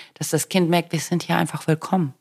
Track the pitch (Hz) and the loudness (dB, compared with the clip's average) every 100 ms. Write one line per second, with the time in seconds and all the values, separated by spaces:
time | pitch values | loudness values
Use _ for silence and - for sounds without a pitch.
0 | - - - 156 - 185 170 175 170 165 | -20 -10 -2 -2 0 2 4 2 0 -4
1 | - 175 - 170 170 151 - 156 - 190 | -2 -2 0 0 0 -2 -2 -2 0 0
2 | 147 - | 0 -4